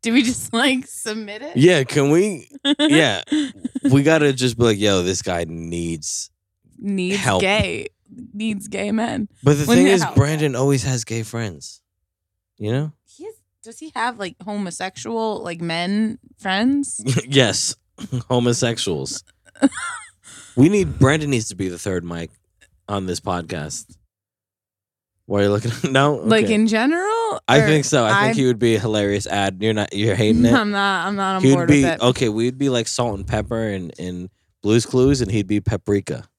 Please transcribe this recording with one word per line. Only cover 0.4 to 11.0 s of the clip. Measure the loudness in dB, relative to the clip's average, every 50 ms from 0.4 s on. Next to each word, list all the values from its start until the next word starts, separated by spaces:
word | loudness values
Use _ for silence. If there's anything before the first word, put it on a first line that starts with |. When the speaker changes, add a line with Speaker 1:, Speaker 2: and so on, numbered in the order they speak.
| -8 -4 -2
Speaker 1:
like, | 0 2 2 2 0 -4
submit | -8 -14 -10 -8 -8 -8 -8 -8 -12 -12 -12 -12
it? | -6 0 4
Speaker 2:
Yeah, | 6 6 6 6 2
can | 0 0 0 2 4
we? | 4 4 4 2 -2 -6 -12 _ -20 -8 _
Speaker 1:
<laughs> | -2 0 2
Speaker 2:
Yeah. | 2 4 6 6 4 4 2 -2 -4 -2 -2 -2 -2 -2 -8 -10 -12 -10 -10 -2 0 4
We | 4 6 6
gotta | 6 4 4 4 2 2
just | 2 0 -2 2
be | 2 4
like, | 4 4 4
"Yo, | 2 2 2 2 2
this | 0 -2 -2
guy | -2 -4 -4 -4 -4
needs | -6 -8 -10 -8 -6 -6 -4 -4 -4 -6 -6 -6 -8 -8 -8 -10 -12 _ _ _ _ _ _ _ _ _ -12
Speaker 1:
Needs | -8 -6 -4 -2 -2 -2 -2 -2
Speaker 2:
help." | 0 2 2 2 2
Speaker 1:
gay. | 2 2 0 0 -2 -4 -6 -8 -10 _ _ _ _ -20 -20 -20 -16 -10
Needs | -6 -4 -4 -4 -6 -8 -10
gay | -8 -6 -4 -2 -2
men. | -2 -2 -2 -4 -6 -6 -8 _ _ 2
Speaker 2:
But | 4 4 4
the | 4
Speaker 1:
Wouldn't | 4 6 6 8
Speaker 2:
thing | 6
Speaker 1:
it | 6
Speaker 2:
is, | 4 2
Speaker 1:
help? | 2 4
Speaker 2:
Brandon | 4 4 4 2 0 0 0 0
always | 2 2 2 2 2 0
has | -2 -2 -4